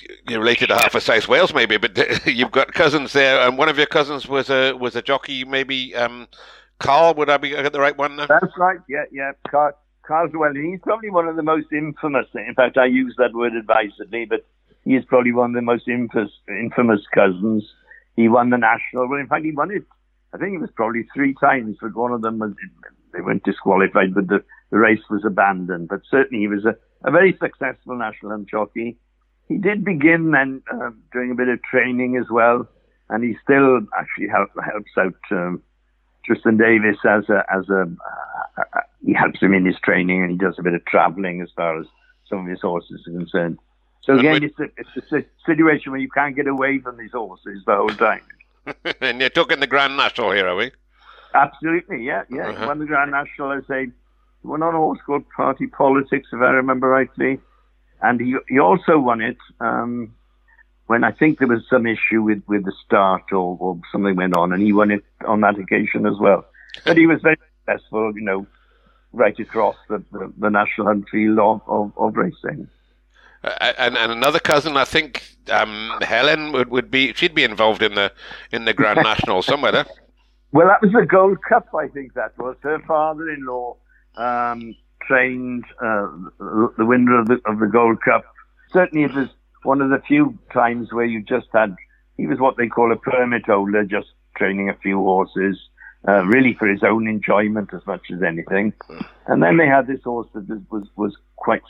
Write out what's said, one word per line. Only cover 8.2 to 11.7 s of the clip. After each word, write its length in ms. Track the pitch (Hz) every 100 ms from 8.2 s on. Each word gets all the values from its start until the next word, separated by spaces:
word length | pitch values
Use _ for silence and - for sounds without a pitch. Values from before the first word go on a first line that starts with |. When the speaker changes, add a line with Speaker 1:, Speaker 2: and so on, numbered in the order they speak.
| 147
Speaker 2:
That's 320 | 156 175 175
right. 220 | 180 180 -
Yeah, 140 | 143 143
yeah. 220 | 139 139 139 -
Carl, 240 | 143 147 - _ _
Carl 260 | - 160 170
Llewellyn. 400 | 156 151 139 160
He's 80 | 185
probably 280 | - 220 214
one 180 | 180 165
of 80 | 160
the 80 |
most 240 | 156 160 -